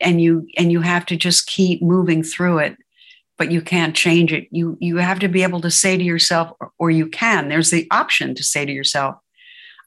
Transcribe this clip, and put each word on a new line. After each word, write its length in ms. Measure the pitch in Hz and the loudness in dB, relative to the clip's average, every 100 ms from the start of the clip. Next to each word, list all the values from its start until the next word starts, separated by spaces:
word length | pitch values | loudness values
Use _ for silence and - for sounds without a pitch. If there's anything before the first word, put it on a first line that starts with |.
and 200 | 180 170 | 0 4
you, 260 | 165 165 165 - | 4 2 -2 0
and 140 | 170 | 2
you 120 | 170 | 2
have 240 | 170 175 175 | 2 -2 -2
to 100 | 170 | -4
just 300 | 180 175 - | 0 0 -2
keep 340 | - 185 175 | 0 0 2
moving 400 | 170 185 175 160 | 2 2 2 0
through 360 | 160 - 180 165 | -2 -2 0 2
it, 180 | 147 - _ _ - - _ - | 0 -4 _ _ -20 -20 _ -6
but 140 | 160 | -2
you 120 | 170 | -2
can't 340 | 160 180 160 160 | 0 -2 0 0
change 360 | 175 170 165 | 2 4 4
it. 140 | 151 - | 0 -6
You, 240 | 165 170 - | -4 -4 -4
you 180 | 175 170 | -4 -2
have 200 | 180 190 | -2 -2
to 80 | 196 | -2
be 140 | 185 | 0
able 200 | 185 175 | 0 -2
to 80 | 170 | -2
say 260 | - 196 185 | 0 0 0
to 80 | |
yourself, 480 | 180 170 - 170 165 - | 0 0 0 0 -2 -8
or, 100 | - - | -18 -4
or 120 | 170 | 0
you 180 | 160 156 | 2 0
can, 400 | - 226 190 143 | -2 0 0 0
there's 220 | 156 160 | 0 2
the 180 | 170 165 | 0 0
option 460 | 220 - - 135 127 | -2 0 -2 -2 -4
to 80 | |
say 200 | - 147 | -4 -4
to 80 | 143 | -6
yourself, 440 | 135 135 143 135 - _ _ - - - - | -4 -4 -2 -4 -6 _ _ -20 -20 -20 -20